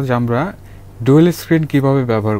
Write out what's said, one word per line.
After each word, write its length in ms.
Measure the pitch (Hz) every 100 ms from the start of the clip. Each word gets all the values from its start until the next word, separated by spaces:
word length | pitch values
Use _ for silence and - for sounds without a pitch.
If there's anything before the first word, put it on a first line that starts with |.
| 131
যে 60 | 120
আমরা 200 | 117 120 185 - - - - - 120
dual 200 | 151 175 160
screen 240 | - 165 151
কিভাবে 280 | 143 135 139 120
ব্যবহার 280 | 110 107